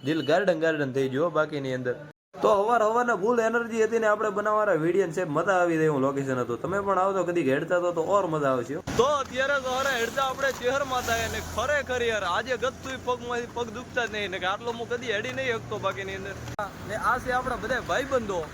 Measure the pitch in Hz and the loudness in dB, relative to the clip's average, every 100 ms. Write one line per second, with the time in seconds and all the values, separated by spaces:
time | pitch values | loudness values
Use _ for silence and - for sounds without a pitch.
0 | 131 160 131 165 196 165 160 156 139 127 | 0 0 4 4 4 2 2 2 0 0
1 | 135 131 170 156 156 151 135 127 123 120 | 0 2 2 2 0 -2 -4 -2 -2 -4
2 | - - _ - 202 208 214 240 214 233 | -8 -20 _ 0 4 4 6 4 4 2
3 | 240 220 202 240 226 233 233 226 220 226 | 2 2 2 2 4 2 0 0 2 4
4 | 220 208 214 196 208 214 208 165 160 175 | 4 2 2 0 2 2 4 2 4 2
5 | 180 160 180 147 175 185 175 160 156 143 | 2 0 0 0 2 4 4 4 2 4
6 | 135 139 135 127 120 117 160 196 202 185 | 2 0 -2 0 0 -2 -2 -2 0 2
7 | 190 196 170 175 135 139 160 175 175 170 | 2 0 0 0 2 0 2 0 2 0
8 | 160 202 185 156 139 131 120 151 - - | 2 2 2 0 0 0 -2 -6 -4 0
9 | 254 294 262 247 269 285 254 254 269 247 | 2 2 -2 -2 0 0 -2 -2 0 0
10 | 226 240 269 262 269 - 240 277 269 254 | -2 0 -2 0 -2 0 0 0 0 -2
11 | 233 226 226 220 214 214 254 294 247 254 | 0 0 -2 -4 -6 -4 0 0 0 -2
12 | 233 220 185 185 233 247 247 202 269 262 | 0 0 0 -2 -2 -2 -2 -4 -10 -8
13 | - 247 240 240 240 233 240 220 247 349 | -4 -4 -4 -6 -4 -6 -6 -8 -6 -2
14 | 226 214 202 185 185 202 233 233 226 240 | -2 -2 -4 -2 -2 -2 -4 -6 -6 -6
15 | 247 202 240 254 262 226 - 214 190 190 | -2 -4 -2 -4 -2 -2 -4 -4 -4 -4
16 | 196 190 196 190 - - 196 - - 208 | -8 -8 -10 -10 -4 -4 -4 -8 -8 -2
17 | 190 247 247 247 247 240 214 247 160 185 | 0 0 0 -2 0 -4 -2 -4 0 -2
18 | 269 262 214 180 156 | 0 -2 0 -4 -4